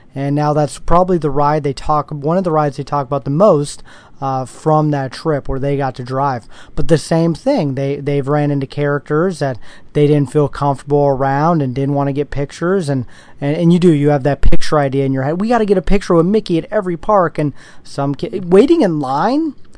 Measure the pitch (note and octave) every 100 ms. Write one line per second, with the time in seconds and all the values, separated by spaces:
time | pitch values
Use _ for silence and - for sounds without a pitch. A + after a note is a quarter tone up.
0 | - C3+ C#3 C#3+ D3+ D3+ D3 - - E3+
1 | F#3 F3+ D3+ C3 C#3+ D#3 C#3+ C3 - D3+
2 | C#3+ D3+ C#3+ F3+ F3+ D#3 D3 C3+ C3+ C#3+
3 | C3 C#3+ C#3 D3 G#3 D#3 D3 - - -
4 | - - C3+ C3 B2+ - D#3 D#3 D3+ C#3+
5 | C3+ - E3 C#3+ - C3+ C#3 C#3 C3+ B2+
6 | B2 C3 C#3 B2 - - - - C#3+ D#3
7 | - E3 E3+ D#3 B3+ C#4 D3 C3 C#3 C#3+
8 | C#3+ C#3+ C3+ D3 D3 C#3 C3+ - D3 C#3+
9 | - D3+ F#3 E3 C#3+ B2+ - - - D3
10 | D3 D3 C#3 D3+ C#3 - C#3+ C#3 - C#3+
11 | C#3+ C3+ C3+ C3+ D#3+ E3+ C3+ B2 C#3 C#3+
12 | C#3 C#3 C#3+ - C#3+ - E3+ G3 D3 C3+
13 | A#2+ - - - C#3+ D#3 E3+ F3 D#3+ D3
14 | C#3+ D3 C3+ C#3 - - - D#3 C#3 C3+
15 | C3+ C3+ C3 F3 A3 A#3+ G#3+ F#3+ D#3+ G3+
16 | - E3+ E3+ G#3+ G#3+ E3 D#3+ G#3 F#3 E3+
17 | - G#3 E3 - D3 - - - - -
18 | C#3 C#3+ F3 - F3 F#3+ C4+ E4+ G#3 D3+
19 | C3 C#3 F#3+ C#4+ D#4+ - -